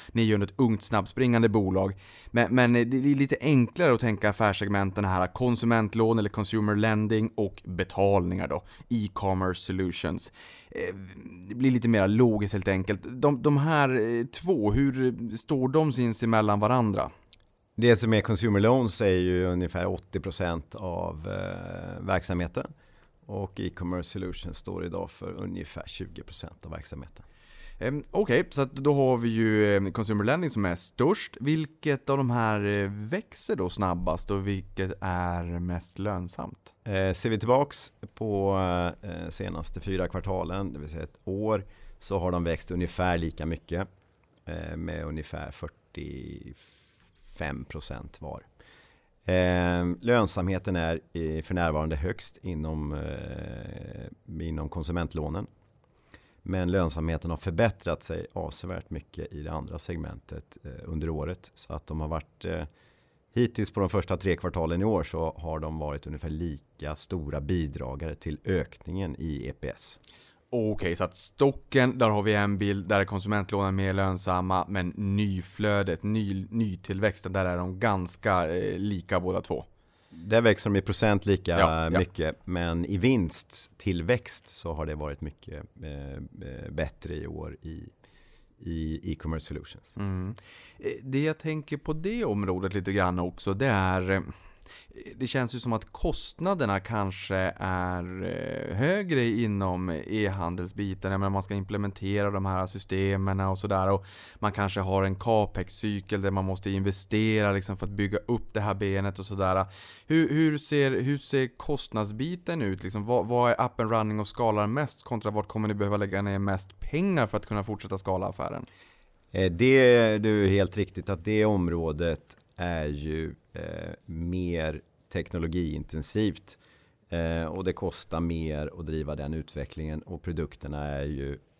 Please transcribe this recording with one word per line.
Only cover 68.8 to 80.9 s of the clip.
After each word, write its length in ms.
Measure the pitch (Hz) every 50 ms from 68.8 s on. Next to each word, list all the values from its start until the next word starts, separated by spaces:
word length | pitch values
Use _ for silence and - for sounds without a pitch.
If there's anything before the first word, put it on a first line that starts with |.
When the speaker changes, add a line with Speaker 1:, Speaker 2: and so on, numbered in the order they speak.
| - 80 87 95 98 80 62 -
Speaker 2:
i 280 | 78 80 73 71 -
E 60 | 67 - -
P 80 | - 64
S. 300 | - - - - - - - - - - - _ _ _ _ -
Speaker 1:
Okej, 460 | - 120 110 107 104 - 95 87 85
så 80 | - 92
att 120 | - -
stocken, 800 | - - - - - 139 139 - - - - - 135 123 127 113
där 120 | 127 120 110
har 120 | 104 104
vi 120 | 98 110 107
en 240 | 104 101 101 101
bild, 300 | 92 101 101 98 98 87
där 120 | 90 104 98
är 60 | 98
konsumentlånen 680 | - 101 95 98 101 107 104 95 - 104 98 98 95 95
mer 180 | 98 98 95 95
lönsamma, 720 | 98 95 95 92 90 - 95 90 90 92 95 92 90 87
men 220 | - 101 95 90 87
nyflödet, 1120 | - - 104 98 98 101 104 101 95 90 87 - - - 104 104 104 101 98 95 82 - -
ny-, 440 | 104 107 110 104 98 95 95 92 -
nytillväxten, 840 | 110 113 113 101 90 90 - - 95 95 107 104 - - - 92 95
där 120 | 98 92
är 120 | 90 90
de 220 | 87 90 92 92 92
ganska, 760 | 120 110 101 92 90 87 - - - 107 95 90 85 80 87
eh, 220 | 92 104 98 95
lika 420 | 92 98 104 101 87 - - 98 90
båda 220 | 90 90 90 90
två. 240 | 85 - 85 62 - - - _ _ _ _ _ _ _ - 82 85
Speaker 2:
Där 160 | 104 110 117
växer 280 | 117 113 98 - - 104
de 100 | 98 95
i 20 |
procent 440 | 95 -